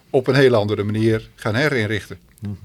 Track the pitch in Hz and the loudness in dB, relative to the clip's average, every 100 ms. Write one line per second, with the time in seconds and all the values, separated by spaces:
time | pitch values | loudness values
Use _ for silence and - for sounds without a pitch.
0 | _ 139 127 131 135 120 107 104 101 107 | _ -2 2 4 4 4 2 -2 -2 0
1 | 113 110 110 - 120 107 147 139 104 107 | 0 0 -4 -8 -4 -2 0 0 -2 -4
2 | - 98 _ _ 101 101 | -8 -16 _ _ -12 -10